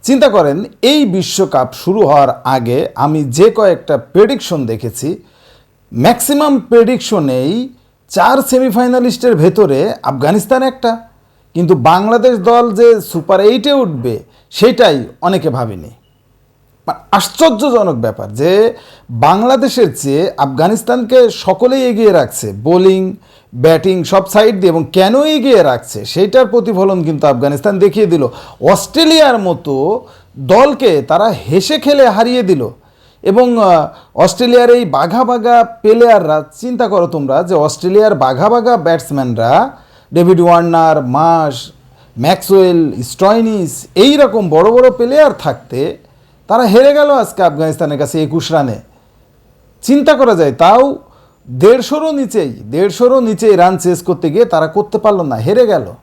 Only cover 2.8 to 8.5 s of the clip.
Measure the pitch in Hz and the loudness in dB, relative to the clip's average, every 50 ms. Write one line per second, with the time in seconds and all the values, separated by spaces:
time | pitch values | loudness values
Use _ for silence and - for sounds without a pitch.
2.8 | - - - - 123 147 156 156 147 135 120 139 185 226 226 226 214 196 175 165 | -4 -6 -4 -4 -4 -2 -2 -2 -4 -4 0 2 2 2 2 2 0 0 0 -2
3.8 | - - 151 131 - _ _ 175 208 220 277 147 - - 180 156 135 110 113 107 | -4 -4 -6 -6 -6 _ _ 2 2 2 0 -6 -6 -8 -6 -6 -6 -6 -8 -8
4.8 | - 117 104 - - 143 - - - _ _ _ _ _ _ _ _ _ _ _ | -8 -10 -10 -8 -8 -8 -8 -10 -12 _ _ _ _ _ _ _ _ _ _ _
5.8 | _ _ - 117 123 190 233 233 - - 285 285 302 302 277 254 - - 233 233 | _ _ -6 -2 0 0 0 0 -2 -2 -2 0 0 0 0 -2 -2 2 2 4
6.8 | 233 214 254 220 - - 220 196 156 139 127 127 127 143 190 233 254 262 - _ | 4 4 0 -4 -4 -4 -2 -2 -2 -2 -2 -2 -2 -2 -4 -4 -6 -8 -12 _
7.8 | _ _ _ _ _ _ - - 175 233 254 269 269 262 | _ _ _ _ _ _ -2 0 0 2 2 0 -2 0